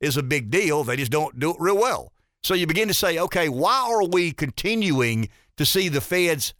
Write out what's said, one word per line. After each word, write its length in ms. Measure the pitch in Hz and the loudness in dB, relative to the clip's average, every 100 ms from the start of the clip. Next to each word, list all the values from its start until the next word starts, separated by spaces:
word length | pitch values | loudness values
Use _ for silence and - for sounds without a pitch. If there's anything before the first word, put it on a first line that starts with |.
is 160 | 147 135 | -2 -2
a 60 | |
big 280 | 131 147 110 | -2 -2 0
deal. 320 | 175 196 147 | 0 2 0
They 140 | 120 127 | 0 -2
just 160 | 131 | -2
don't 260 | 151 147 123 | -2 -2 -2
do 120 | 147 | -4
it 60 | 170 | 0
real 180 | 170 202 | 0 2
well. 340 | 226 143 62 - _ _ | 2 -2 -6 -18 _ _
So 120 | - | -2
you 120 | 190 170 | 0 0
begin 220 | 165 220 | 0 0
to 60 | |
say, 240 | 180 190 165 | 0 0 0
"Okay, 300 | 180 185 165 | 0 0 0
why 400 | 127 175 262 247 | 2 2 2 2
are 140 | 226 | 0
we 280 | 185 180 175 | 2 2 0
continuing 960 | 139 143 - 190 226 202 135 120 113 110 - _ - | -2 -6 -4 -2 0 2 2 2 0 -4 -8 _ -2
to 100 | 147 | 0
see 220 | 190 185 | 2 0
the 120 | 143 | -2
Fed's 540 | - 180 175 156 - - | 0 0 2 0 -4 -4